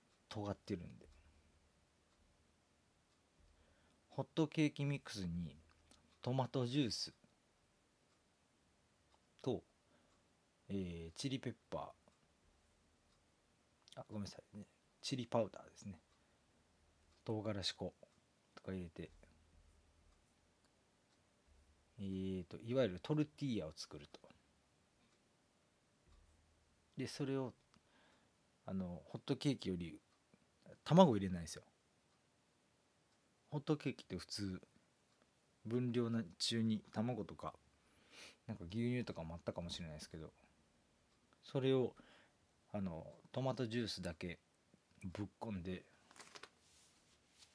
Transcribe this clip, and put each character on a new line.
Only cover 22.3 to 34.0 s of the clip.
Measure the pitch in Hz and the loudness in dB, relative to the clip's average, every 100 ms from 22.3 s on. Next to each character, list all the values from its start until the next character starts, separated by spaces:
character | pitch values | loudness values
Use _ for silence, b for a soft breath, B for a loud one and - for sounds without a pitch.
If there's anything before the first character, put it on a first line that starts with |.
| 92 | 0
と、 | 85 - | -4 -6
い | 113 | 0
わ | 131 | 4
ゆ | 113 | 4
る | 90 | 2
ト | - | 0
ル | 151 147 | 2 0
テ | - 143 | -2 -2
ィ | 104 | 0
ー | |
ヤ | 92 | -2
を | - | -6
作 | - 76 | -12 -12
る | 73 | -14
と。 | - - - _ _ _ _ _ _ _ _ _ _ _ _ _ _ _ _ - - - - - _ _ _ _ - | -18 -20 -20 _ _ _ _ _ _ _ _ _ _ _ _ _ _ _ _ -20 -20 -20 -20 -20 _ _ _ _ -4
で、 | 123 | -4
そ | - | -2
れ | 139 135 | 0 0
を、 | 127 - _ - _ b b b b b _ _ - | 0 -6 _ -20 _ b b b b b _ _ -2
あ | |
の、 | 95 90 85 - | 0 0 -4 -8
ホ | - | -4
ッ | |
ト | - 127 | -2 2
ケ | 147 | 2
ー | 120 | 2
キ | - | 0
よ | 87 | 0
り | 82 - _ _ _ - _ _ - - | -2 -8 _ _ _ -20 _ _ -20 -6
卵 | - 165 175 101 | 8 10 12 8
入 | |
れ | 95 | 4
な | 87 | 0
い | |
ん | |
で | 82 | -4
す | - | -10
よ。 | - _ _ _ _ _ _ _ _ _ _ _ _ _ _ _ _ _ - | -14 _ _ _ _ _ _ _ _ _ _ _ _ _ _ _ _ _ -8
ホ | 147 | -2
ッ | |
ト | - 147 | 2 2
ケ | 135 | 0
ー | |
キ | - | -4